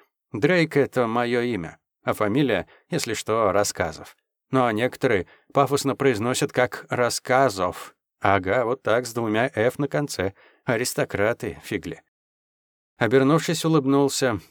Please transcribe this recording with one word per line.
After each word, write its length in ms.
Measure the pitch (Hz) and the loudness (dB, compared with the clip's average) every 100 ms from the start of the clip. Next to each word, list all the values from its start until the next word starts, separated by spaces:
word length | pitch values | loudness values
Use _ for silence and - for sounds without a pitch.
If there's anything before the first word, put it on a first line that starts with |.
| _ _ - | _ _ -10
«Дрейк — 460 | 107 147 180 156 143 | -2 2 2 2 2
это 300 | 127 131 117 | 0 0 0
мое 340 | 120 120 120 | 0 0 0
имя, 360 | 120 104 80 - _ _ - | -2 -4 -8 -14 _ _ -6
а 80 | |
фамилия, 540 | - 104 123 135 95 - _ - | -2 0 2 2 0 -4 _ -8
если 260 | 165 - - | -6 -4 -6
что, 360 | - 113 104 | -2 0 2
Рассказов». 640 | 98 101 - 85 76 - _ _ _ - | 2 0 -2 -6 -6 -18 _ _ _ -4
Но 160 | 131 120 | 0 0
некоторые 560 | 107 123 - 131 101 - _ _ | 0 -2 -2 0 0 -2 _ _
пафосно 420 | 135 135 139 139 123 | 0 2 0 -2 0
произносят 560 | 135 107 120 127 143 | 2 2 -2 -2 -2
как 340 | - 123 - - | 0 0 -2 -6
«Рассказов». 1040 | 123 120 - - 127 135 95 90 - - _ _ _ | -2 -2 -2 0 4 4 2 -4 -4 -16 _ _ _
Ага, 460 | 101 98 92 120 113 | 2 2 2 0 0
вот 180 | 127 | -2
так, 220 | - 113 120 | 0 0 0
с 80 | |
двумя 360 | 117 117 107 127 107 | -4 0 0 0 0
«ф» 240 | 117 - | 0 0
на 80 | 143 | -4
конце. 460 | 151 147 - 95 - - _ - | -4 -4 -4 -4 -6 -20 _ -4
Аристократы, 960 | 113 123 - 135 98 104 117 107 80 | -2 -2 -4 -4 0 0 0 -6 -10
фигли. 400 | - 101 85 - _ _ _ _ _ _ _ _ _ - | -8 -8 -8 -14 _ _ _ _ _ _ _ _ _ -4
Обернувшись, 680 | 113 131 135 160 160 160 | 2 4 4 2 0 -2
улыбнулся, 800 | 160 160 131 139 139 - 131 101 - | 0 2 2 2 2 0 -2 -2 -8